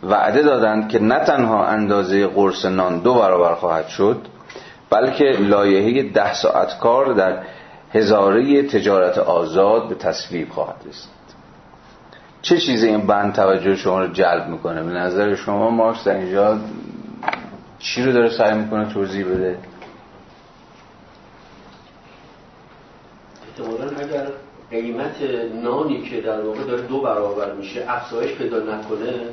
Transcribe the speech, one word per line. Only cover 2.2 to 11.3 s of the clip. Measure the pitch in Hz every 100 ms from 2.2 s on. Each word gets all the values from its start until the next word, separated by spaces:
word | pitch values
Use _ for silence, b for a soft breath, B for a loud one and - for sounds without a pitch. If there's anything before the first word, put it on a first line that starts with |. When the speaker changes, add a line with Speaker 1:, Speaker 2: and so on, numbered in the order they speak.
| 98
Speaker 1:
قرص | 92 98 90
نان | 98 92 92 87
دو | 92
برابر | 127 101 92 85
خواهد | 85 90 80 78
شد، | - 101 120 - - B B B B -
بلکه | 104 131 135
لایحه | 143 120 101 101 101 98 104 127
ده | 117 98 101
ساعت | - - - - -
کار | 117 123 135
در | 113 92 92 B B B B B
هزاره | 110 107 107 98 101 139 143
تجارت | 139 107 98 98 90 90
آزاد | 90 85 85 82 98 113 110
به |
تصویب | - 92 80 - 87 78
خواهد | - 76 - 76
رسید. | 73 - - -